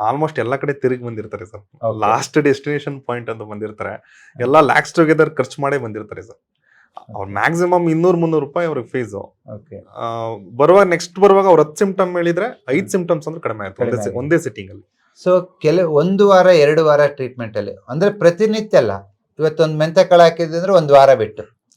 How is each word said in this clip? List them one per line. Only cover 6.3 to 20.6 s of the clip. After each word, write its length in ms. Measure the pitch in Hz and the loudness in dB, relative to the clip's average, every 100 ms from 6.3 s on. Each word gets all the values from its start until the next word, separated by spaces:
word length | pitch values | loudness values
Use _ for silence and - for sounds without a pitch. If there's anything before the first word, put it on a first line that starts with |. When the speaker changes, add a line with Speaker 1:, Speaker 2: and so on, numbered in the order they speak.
| - _ _ _ _ _ - | -20 _ _ _ _ _ -20
Speaker 1:
ಅವ್ರು 260 | _ 110 | _ -14
Speaker 2:
ಓಕೆ. 100 | 98 | -10
Speaker 1:
ಮ್ಯಾಕ್ಸಿಮಮ್ 580 | 98 123 170 175 180 170 | -4 -2 0 0 0 0
ಇನ್ನೂರು 280 | 160 175 175 | 0 2 2
ಮುನ್ನೂರು 280 | 165 156 143 | 0 -2 -4
ರೂಪಾಯಿ 200 | 175 170 | -4 -4
ಅವ್ರಿಗೆ 220 | 139 117 | -6 -6
ಫೀಸು. 520 | 131 110 98 - _ - | -8 -8 -10 -16 _ -20
Speaker 2:
ಓಕೆ. 220 | 107 _ 98 | -20 _ -20
Speaker 1:
ಆ, 600 | 95 101 117 117 113 110 92 117 | -20 -12 -8 -8 -8 -10 -12 -2
ಬರುವಾಗ 300 | 151 190 190 | 4 6 4
ನೆಕ್ಸ್ಟ್ 320 | 170 - - | 0 -6 0
ಬರುವಾಗ 280 | 196 196 196 | 4 4 6
ಅವ್ರ 140 | 160 | 4
ಹತ್ತು 160 | 151 151 | 4 0
ಸಿಂಪ್ಟಮ್ 400 | 196 190 185 180 | -4 -2 -2 -2
ಹೇಳಿದ್ರೆ 480 | 170 170 226 - - | -2 -2 -4 -8 -6
ಐದು 100 | 139 | -4
Speaker 2:
ಹ್ಮ್. 80 | - | -4
Speaker 1:
ಸಿಂಪ್ಟಮ್ಸ್ 400 | 190 170 165 156 | -8 -4 -4 -6
ಅಂದ್ರೆ 140 | 160 | -10
ಕಡಿಮೆ 220 | 120 107 | -10 -10
ಆಯ್ತು 180 | 98 - | -10 -6
ಒಂದೇ 80 | 117 | -4
Speaker 2:
ಕಡಿಮೆ 140 | 117 | -4
Speaker 1:
ಸಿ-, 60 | 101 | -6
Speaker 2:
ಆಗಿದೆ. 80 | 107 | -6
Speaker 1:
ಒಂದೇ 200 | 139 165 | -2 -2
ಸಿಟ್ಟಿಂಗ್ 320 | 170 107 95 | -2 -14 -18
ಅಲ್ಲಿ. 220 | 98 _ _ _ _ | -20 _ _ _ _
Speaker 2:
So 60 | 180 180 175 _ | 0 0 0 _
ಕೆಲ-, 200 | 151 170 | 0 0
ಒಂದು 460 | 170 147 170 196 202 | 2 2 0 2 4
ವಾರ 180 | 185 180 | 6 6
ಎರಡು 380 | 175 143 156 | 6 4 4
ವಾರ 220 | 156 147 147 | 4 4 2
ಟ್ರೀಟ್ಮೆಂಟ್ 500 | 143 127 - 113 107 | 0 -12 -10 -10 -8
ಅಲ್ಲಿ 160 | 101 - - | -10 -12 -10
ಅಂದ್ರೆ 220 | 139 202 | -2 -2
ಪ್ರತಿನಿತ್ಯ 680 | 208 165 175 214 214 214 180 | 2 0 2 -2 -2 0 2
ಅಲ್ಲ, 120 | 117 98 - _ _ - | 2 -4 -12 _ _ -4
ಇವತ್ತೊಂದು 400 | 156 156 156 156 | -4 0 -2 0
ಮೆಂತೆ 260 | 156 165 | -2 2
ಕಾಳು 180 | 180 175 | 4 6
ಹಾಕಿದ್ವಿ 340 | 170 170 165 | 6 4 -4
ಅಂದ್ರೆ 160 | 165 | -4